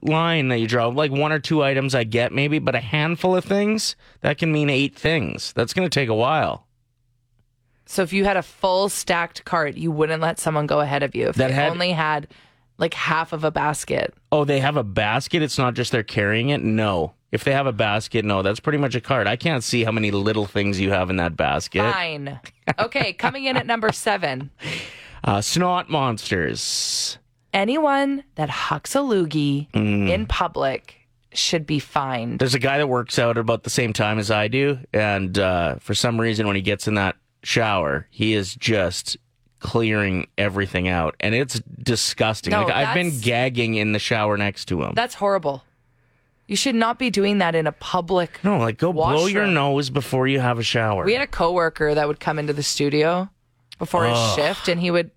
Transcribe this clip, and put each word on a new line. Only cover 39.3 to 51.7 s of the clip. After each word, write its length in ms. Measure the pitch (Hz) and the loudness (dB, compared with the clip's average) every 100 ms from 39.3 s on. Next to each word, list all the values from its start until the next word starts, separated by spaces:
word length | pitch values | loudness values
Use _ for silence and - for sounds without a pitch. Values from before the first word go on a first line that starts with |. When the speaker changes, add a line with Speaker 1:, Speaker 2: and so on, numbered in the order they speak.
| _ _ _ | _ _ _
Speaker 1:
clearing 640 | - 117 113 107 101 92 - - | -4 0 2 0 0 -2 -4 -2
everything 500 | 101 98 95 90 92 | -2 0 -2 -2 0
out, 260 | 90 80 - | 0 -2 -2
and 140 | 107 | -2
it's 260 | 117 139 117 - - | 0 -2 -6 -8 -8
disgusting. 680 | - 113 - - 110 110 - | -2 0 0 0 0 0 -2
Speaker 2:
No, 120 | 208 | 0
Speaker 1:
Like, 100 | 180 | 2
I've 200 | - 143 | 0 0
been 160 | 180 175 | 0 0
Speaker 2:
that's 100 | 135 | -2
Speaker 1:
gagging 500 | 107 117 131 120 113 | 0 2 0 0 0
in 180 | 110 107 | 2 0
the 60 | 104 | 0
shower 380 | - 113 107 104 | 0 0 2 0
next 300 | 101 - - | -2 -4 -4
to 160 | 87 | -2
him. 100 | 52 | -2
Speaker 2:
That's 200 | 50 240 | 0 -2
horrible. 500 | - 202 196 151 139 _ _ _ _ _ _ _ _ - | 0 0 0 0 -6 _ _ _ _ _ _ _ _ -6
You 100 | 202 | -2
should 180 | 277 226 | 0 2
not 220 | 226 240 | 2 0
be 120 | 254 | -2
doing 280 | 196 202 202 | 2 2 2
that 160 | 170 | 2
in 120 | 165 156 | 2 0
a 60 | |
public 680 | - - 180 175 185 170 - | -4 -8 -8 0 0 0 -2
Speaker 1:
No, 140 | 196 185 | 0 2
like, 200 | 113 110 | 0 0
go 140 | 170 | -2
blow 340 | 156 165 156 185 | 0 2 2 2
your 160 | 202 | 0
Speaker 2:
washroom. 120 | 208 | 2
Speaker 1:
nose 360 | 160 139 139 135 | 2 2 0 0
before 380 | 135 - 131 131 | -4 -2 0 2
you 100 | 135 | 2
have 180 | 123 117 | 0 0
a 40 | |
shower. 420 | 110 123 110 98 | 0 0 0 0
Speaker 2:
We 80 | 127 | 0
had 80 | 247 | 0
a 40 | 277 | -2
coworker 680 | - 170 180 165 | 0 2 2 0